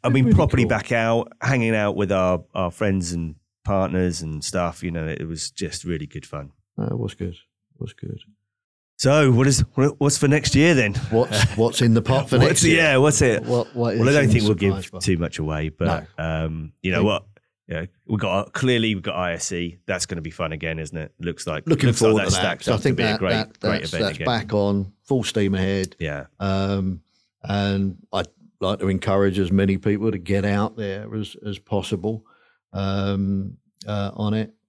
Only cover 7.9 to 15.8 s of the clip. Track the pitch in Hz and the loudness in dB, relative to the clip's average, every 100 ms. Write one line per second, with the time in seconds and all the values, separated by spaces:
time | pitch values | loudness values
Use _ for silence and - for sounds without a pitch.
7.9 | - - 110 - _ _ _ _ _ _ | -12 -14 -14 -16 _ _ _ _ _ _
8.9 | - 131 147 139 120 135 131 - - 139 | -2 4 6 6 6 4 2 0 2 0
9.9 | 143 143 - 139 151 - 135 165 147 104 | 2 0 2 2 2 2 4 6 6 2
10.9 | 95 - 113 101 107 107 107 113 - 117 | -2 0 2 2 2 0 2 0 4 4
11.9 | 113 110 131 151 123 135 - 165 165 160 | 4 4 0 2 4 4 4 4 4 4
12.9 | 131 147 143 131 104 - 120 - 120 117 | 4 4 4 2 2 0 -2 -2 -2 -2
13.9 | 104 120 147 131 113 104 95 98 95 - | 2 4 4 6 4 4 2 2 0 -8
14.9 | 92 - 87 85 - 78 78 78 - | -6 -2 0 -2 -4 -4 -4 -6 -2